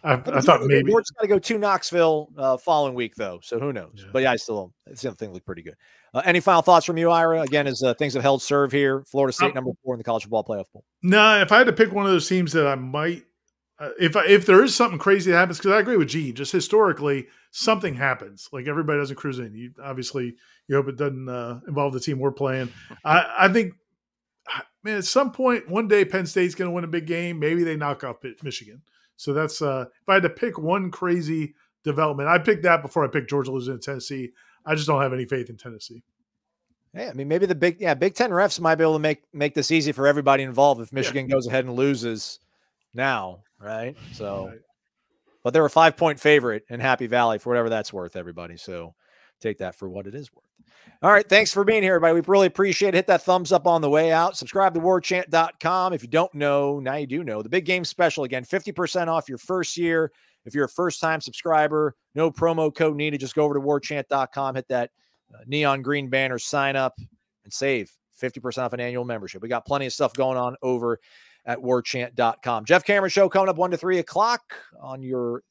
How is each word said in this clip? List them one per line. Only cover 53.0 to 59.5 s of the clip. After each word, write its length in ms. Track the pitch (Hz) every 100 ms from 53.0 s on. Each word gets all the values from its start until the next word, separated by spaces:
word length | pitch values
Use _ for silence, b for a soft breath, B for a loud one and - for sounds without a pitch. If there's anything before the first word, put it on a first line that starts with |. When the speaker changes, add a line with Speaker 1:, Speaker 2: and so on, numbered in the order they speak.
| 190
Speaker 2:
that 140 | 175
thumbs 320 | - 185 170
up 120 | 185 170
on 160 | 165
the 80 | 147
way 220 | 151 165
out. 240 | 165 175 -
Subscribe 380 | 127 196 190
to 80 | 165
war 180 | 170 185
chant 300 | - 180 180
dot 280 | 165 165 -
com. 320 | 165 185 185
If 100 | 165
you 60 | 120
don't 240 | 156 180 147
know, 440 | 143 143 143 143
now 160 | 131 143
you 120 | 143
do 160 | 143
know. 180 | 156 107
The 60 | 110
big 160 | 175
game 220 | 160 180 165
special, 400 | - 170 156 131
again, 180 | 131
fifty 300 | 123 190 208
percent 360 | 170 175 185 165
off 200 | 165 143
your 80 | 123
first 400 | -